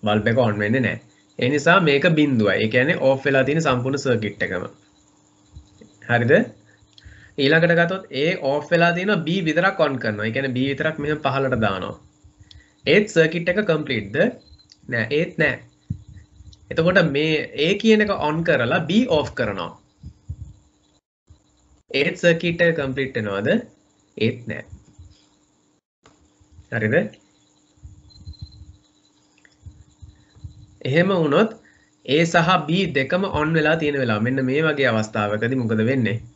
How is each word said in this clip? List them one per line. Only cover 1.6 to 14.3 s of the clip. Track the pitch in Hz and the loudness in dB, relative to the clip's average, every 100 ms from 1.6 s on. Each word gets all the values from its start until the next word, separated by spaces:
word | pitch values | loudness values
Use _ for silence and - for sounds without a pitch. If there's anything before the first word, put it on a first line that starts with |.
| 143 180 | 4 4
මේක | 165 139 180 160 | 4 2 2 2
බිඳුවයි. | 147 127 101 98 | 2 2 2 2
ඒ | 110 123 | 0 2
කියන්නේ | 135 180 139 | 0 2 0
ඕෆ් | 135 143 | 0 2
වෙලා | 135 139 | 2 2
තියෙන | 156 156 | 0 0
සම්පූර්ණ | 123 123 139 139 | 0 -2 -4 -2
සර්කිට් | 117 107 - 87 | -2 -2 -6 -6
එකම. | 92 - - _ _ _ _ _ _ _ - - _ - _ - | -6 -8 -14 _ _ _ _ _ _ _ -20 -20 _ -20 _ -2
හරිද? | 120 120 170 233 - _ _ _ _ - - - - | 0 4 4 2 -8 _ _ _ _ -20 -20 -20 -2
ඊළඟට | 139 160 170 170 | 2 4 4 4
ගත්තොත් | 170 185 - 131 | 2 -2 -8 -4
A | 151 180 139 | -2 -2 -2
off | 143 147 | -2 0
වෙලා | 170 170 170 | 2 2 2
තියෙනවා | 190 196 143 | 0 -2 0
B | 185 160 | -2 0
විතරක් | 156 185 190 151 | 0 0 2 0
ඔන් | 135 | 0
කරනවා. | 117 104 107 | -4 -4 -4
ඒ | 117 | -2
කියන්නේ | 135 123 | -4 -2
B | 135 | -2
විතරක් | 135 156 156 | -2 -4 -4
මෙහෙම | 143 151 143 | -4 -2 -2
පහළට | 135 135 123 107 | -2 -2 0 0
දානවා. | 95 92 - - _ - _ - - _ _ - | -2 -6 -12 -18 _ -20 _ -20 -20 _ _ 2
ඒත් | 175 208 170 | 2 2 2
සර්කිට් | 160 170 170 | 2 0 -2
එක | 180 214 | -2 0
කම්ප්ලීට්ද? | 156 147 120 98 123 214 | -2 -2 -4 -4 0 0